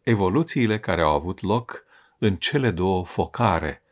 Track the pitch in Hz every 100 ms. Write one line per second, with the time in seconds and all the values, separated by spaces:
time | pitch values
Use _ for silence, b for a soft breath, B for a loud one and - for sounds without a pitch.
0 | - 110 95 113 165 131 113 107 - 85
1 | 78 73 82 92 95 110 120 - - b
2 | b b 110 92 - 147 127 85 92 92
3 | 90 - 92 - - 82 78 - _